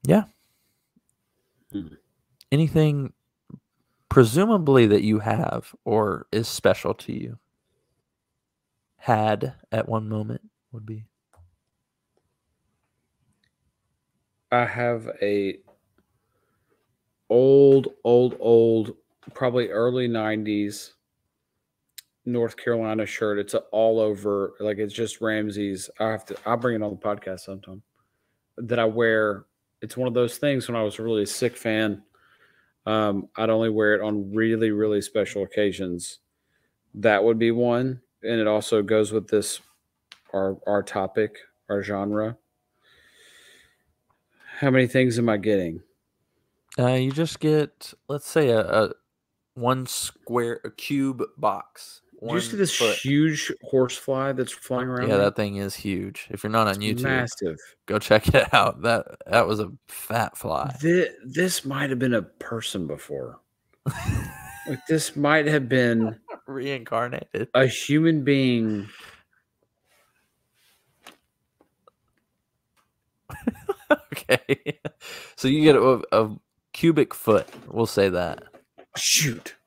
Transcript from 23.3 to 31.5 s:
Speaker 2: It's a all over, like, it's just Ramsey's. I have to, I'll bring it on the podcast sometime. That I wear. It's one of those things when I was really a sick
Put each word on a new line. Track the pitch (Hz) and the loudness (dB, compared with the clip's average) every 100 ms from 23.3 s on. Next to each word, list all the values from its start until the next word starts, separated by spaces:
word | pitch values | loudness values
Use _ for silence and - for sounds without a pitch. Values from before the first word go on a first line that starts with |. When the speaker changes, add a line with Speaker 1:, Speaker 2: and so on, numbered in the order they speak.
| 104 | -2
Speaker 2:
It's | 101 | -2
a | 113 - | -6 -4
all | 104 113 113 | 0 2 4
over, | 107 101 101 101 98 - | 0 0 -2 -2 -2 -4
like, | 104 101 | -6 -4
it's | 104 | -6
just | 101 113 - | -4 -8 -4
Ramsey's. | 113 107 107 101 101 95 - - | -4 -2 -4 -4 -4 -6 -10 -4
I | 110 | -4
have | 110 - | -4 -8
to, | 98 107 | -10 -4
I'll | 117 | -2
bring | 123 113 | 0 -2
it | |
on | 104 | -4
the | 92 | -6
podcast | 107 104 - 92 | -6 -6 -8 -12
sometime. | - 98 98 95 _ _ _ _ _ _ _ - | -12 -16 -16 -20 _ _ _ _ _ _ _ -14
That | 120 117 | -4 0
I | |
wear. | 110 110 113 110 107 101 - _ _ _ | 0 2 2 4 0 -2 -10 _ _ _
It's | 123 - | -14 -6
one | 127 | -2
of | |
those | 120 120 - | 0 -2 0
things | 147 135 117 | -2 -2 -2
when | 117 | -4
I | |
was | 107 101 | -4 -4
really | 113 110 | -2 -2
a | 101 | -2
sick | - 123 | -2 -4